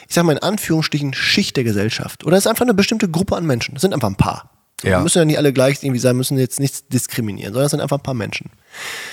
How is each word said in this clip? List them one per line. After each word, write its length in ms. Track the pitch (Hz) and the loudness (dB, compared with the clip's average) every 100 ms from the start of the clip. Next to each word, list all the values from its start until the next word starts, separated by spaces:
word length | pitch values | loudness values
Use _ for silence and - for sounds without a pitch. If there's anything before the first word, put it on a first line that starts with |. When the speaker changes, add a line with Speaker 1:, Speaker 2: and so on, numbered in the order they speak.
| - | -4
Speaker 1:
ich 60 | |
sag 100 | 170 | 0
mal 80 | 170 | 2
in 60 | 139 | 2
Anführungsstrichen, 720 | 170 208 - 160 151 151 143 | 0 -2 0 0 0 -2 -4
Schicht 420 | 131 - - 196 147 | -2 0 0 0 0
der 80 | |
Gesellschaft. 600 | 117 101 107 - - - | 0 0 0 -2 -8 -6
Oder 120 | 156 185 | 2 2
es 80 | |
ist 60 | 208 | 4
einfach 140 | 226 | 2
eine 100 | 247 | 2
bestimmte 340 | 196 196 220 190 | 2 2 0 0
Gruppe 280 | 160 196 202 | 0 0 0
an 100 | 165 | 0
Menschen. 280 | 120 - | 0 -2
Das 80 | 135 | -2
sind 120 | 190 | 0
einfach 140 | 165 110 | 2 0
ein 60 | 98 | 2
paar. 340 | - - - _ _ - | 0 -2 -10 _ _ -6
So, 60 | - | 2
Speaker 2:
Ja. 120 | 92 | 2
Speaker 1:
müssen 180 | 170 185 | 4 4
ja 60 | 156 | 4
nicht 120 | 147 | 4
alle 140 | 143 | 2
gleich 300 | 131 131 139 | 4 2 2
irgendwie 180 | 139 123 | -2 0
sein, 160 | 123 123 | 2 2
müssen 220 | 131 139 | 0 0
jetzt 200 | 127 - | 0 0
nichts 300 | 139 - - | -2 -4 -2
diskriminieren, 640 | 127 - - 110 95 104 | -2 -2 -4 -4 -6 -6
sondern 140 | 117 143 | -2 0
es 40 | |
sind 100 | 147 | 0
einfach 180 | - 143 | -2 -4
ein 40 | |
paar 120 | 139 | -4
Menschen. 360 | 123 104 - - _ _ - - - - | -6 -4 -8 -12 _ _ -14 -12 -12 -12